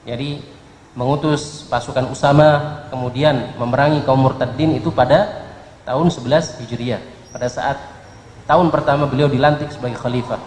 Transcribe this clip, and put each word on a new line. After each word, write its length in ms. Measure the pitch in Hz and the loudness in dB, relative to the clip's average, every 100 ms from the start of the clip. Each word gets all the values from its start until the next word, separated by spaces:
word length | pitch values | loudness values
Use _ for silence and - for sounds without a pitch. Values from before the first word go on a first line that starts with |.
Jadi, 400 | 117 120 143 143 - - - - - | -10 -8 -8 -8 -14 -20 -20 -20 -18
mengutus 720 | 127 123 147 156 147 - - - | -6 -2 0 0 0 -4 -14 -4
pasukan 320 | 123 - 135 127 | -4 -2 -4 -4
Usama, 720 | - 143 147 151 147 147 - - | 0 4 8 8 6 -2 -10 -10
kemudian 640 | 131 123 123 123 123 120 - | -8 -6 2 2 2 -4 -6
memerangi 480 | 120 120 147 151 | -2 2 2 2
kaum 160 | 135 135 | 2 4
murtadin, 560 | 131 - 123 - 156 131 | 4 2 -4 0 0 2
itu 160 | 170 | -2
pada 560 | - 123 156 208 - - - - - - | 0 4 4 2 -6 -14 -18 -20 -16 -6
tahun 240 | 131 170 | 0 0
sebelas 480 | 143 123 156 165 - | 0 0 0 0 -12
Hijriah, 400 | 117 120 120 101 - - - | -10 -8 -6 -6 -8 -20 -18
pada 160 | - 123 | -8 -6
saat 320 | 131 139 - - - - - - - | -4 -4 -6 -10 -20 -20 -20 -20 -16
tahun 240 | - 156 175 | 2 2 4
pertama 400 | 147 147 143 139 | 2 0 0 0
beliau 240 | 131 147 | 0 0
dilantik 400 | 127 147 143 151 | 4 2 2 -4
sebagai 240 | - - 113 | -8 -8 -6
khalifah. 400 | 120 123 120 110 | -4 -4 -4 -8